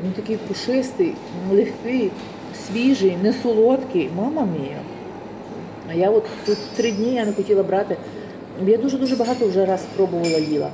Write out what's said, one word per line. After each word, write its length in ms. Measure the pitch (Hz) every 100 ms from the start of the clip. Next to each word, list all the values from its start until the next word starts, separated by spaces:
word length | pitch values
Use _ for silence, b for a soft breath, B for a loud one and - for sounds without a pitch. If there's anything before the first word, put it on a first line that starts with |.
Він 80 | 180
такий 260 | 185 214 220
пушистий, 760 | - 190 - 262 254 - 170 - - 175 185
легкий, 600 | 196 240 - 226 254 202 - - - - - -
свіжий, 500 | 196 254 269 190 175
не 100 | 202
солодкий. 760 | 254 240 220 226 269 262 185 135 165
Мама 320 | 226 311 220 160
мія. 180 | 139 147 - - - - - - - - - - -
А 40 |
я 160 | 165 185
от 160 | 220 214 - -
тут 120 | 208 - -
три 160 | 233
дні 220 | 202 226
я 120 | 254 214
не 80 |
хотіла 300 | 202 196 196
брати. 340 | 196 190 202 190 B B B B - - 190
Я 120 | 226
дуже-дуже 380 | 269 262 262 254
багато 320 | 233 247 226
вже 180 | 185 190
раз 200 | 185 - -
пробувала, 420 | 185 170 170 160
їла. 320 | 151 147 147